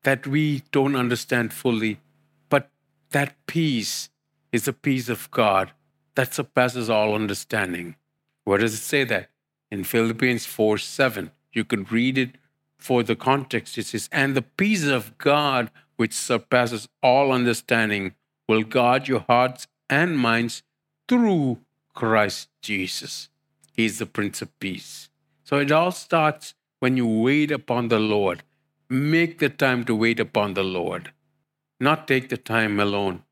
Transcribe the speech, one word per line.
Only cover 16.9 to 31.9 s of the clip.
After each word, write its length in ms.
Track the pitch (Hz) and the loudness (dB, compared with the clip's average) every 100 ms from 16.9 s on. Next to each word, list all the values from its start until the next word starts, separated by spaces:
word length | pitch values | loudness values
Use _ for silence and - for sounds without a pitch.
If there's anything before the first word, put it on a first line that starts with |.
| _ | _
all 300 | 131 131 139 | 4 4 4
understanding, 840 | 127 120 113 - 117 110 104 95 - _ _ - | 2 2 0 0 0 2 0 -4 -10 _ _ 0
will 160 | 110 | 0
guard 460 | 110 131 120 131 135 | 2 2 4 2 0
your 160 | 123 - | -4 2
hearts 400 | 120 127 131 - _ _ | 2 2 -4 -20 _ _
and 280 | 139 175 151 | 0 2 2
minds 460 | 120 113 117 - _ _ _ _ - | 2 0 -2 -8 _ _ _ _ 0
through 500 | 247 226 180 135 117 _ _ _ | 4 4 4 2 -2 _ _ _
Christ 560 | - 113 110 104 - - _ | -4 2 4 2 -2 -14 _
Jesus." 680 | - 101 92 - - - - _ _ _ _ | -6 -4 -4 -8 -10 -14 -16 _ _ _ _
He 100 | - | -2
is 140 | 113 107 | -2 -2
the 80 | 117 | -6
Prince 360 | - 101 - | -4 -6 -6
of 160 | - _ | -12 _
Peace. 500 | 98 90 - - - _ _ _ | -8 -8 -14 -20 -20 _ _ _
So 140 | - 143 | -2 -2
it 140 | 139 | 2
all 200 | 151 180 | 2 2
starts 600 | 180 - 165 156 151 - _ _ _ | -4 -2 2 2 0 -14 _ _ _
when 160 | 127 127 | 0 2
you 120 | 117 | 2
wait 440 | 110 120 147 151 | 2 4 2 2
upon 380 | 143 - 120 117 | -2 -2 -2 2
the 100 | 113 | 2
Lord. 440 | 107 104 95 85 _ _ _ _ _ | 2 2 0 -2 _ _ _ _ _
Make 500 | 127 147 160 165 170 | -2 2 2 0 0
the 100 | 147 | -2
time 340 | - 135 123 117 | 0 0 0 0
to 100 | 110 | 2
wait 240 | 113 117 | 2 0
upon 340 | 110 110 101 | -2 0 0
the 100 | 95 | -2
Lord. 480 | 95 92 87 87 - _ _ _ _ _ _ _ | -2 -2 -4 -6 -10 _ _ _ _ _ _ _
Not 280 | 131 | 0